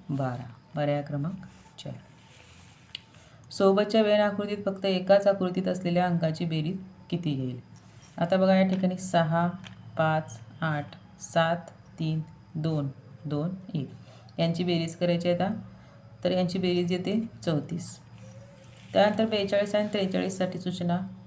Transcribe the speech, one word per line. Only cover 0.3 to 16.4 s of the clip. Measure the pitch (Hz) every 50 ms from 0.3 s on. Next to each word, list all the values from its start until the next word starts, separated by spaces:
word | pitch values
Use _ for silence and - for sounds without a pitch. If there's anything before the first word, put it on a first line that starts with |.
| 123 120 123 - - - - - -
पर्याय | 151 147 143 143 147 143
क्रमांक | - 147 143 143 170 202 - - - - - - - - - -
चार. | - 127 - - - - - - - - - - - - - - - - - - - - - - - - - - - - - - -
सोबतच्या | - - 202 196 196 202 208 208 - 226 220
वेन | 208 208 208
आकृतीत | 208 208 196 202 202 202 208 202 -
फक्त | 196 190 - -
एकाच | 196 190 185 185 185 196 202 196
आकृतीत | 202 196 196 185 180 180 190 190 185
असलेल्या | 180 180 185 175 175 175 180
अंकाची | 180 175 165 165 160 160 - 180
बेरीज | 165 160 156 151 156 156 190 - - - - - -
किती | - 165 170 151
येईल? | 143 131 131 127 123 123 - - - - - - - - - - - -
आता | 170 170 190
बघा | 190 190 190 190
या | 190 190
ठिकाणी | 190 185 185 185 180 180
सहा, | 175 - - - 170 165 156 165 170 170 180 180 - - - - - - - - -
पाच, | 160 156 156 156 160 - - - - - - -
आठ, | 165 160 151 147 143 - - - - - - -
सात, | - - - - 165 165 170 175 175 - - - - - - -
तीन, | 160 156 160 160 156 - - - - - -
दोन, | 156 151 165 160 151 143 139 131 - - - - - -
दोन, | 147 147 147 151 180 190 - - - -
एक. | 156 131 - - - - - - - - - - -
यांची | 165 165 165 165 180
बेरीज | 175 175 165 165 165 -
करायची | - 180 175 175 170 175 180
आहे | 175 175
आता. | 180 202 226 - - - - - - - - - - - - - -
तर | 180
यांची | 180 180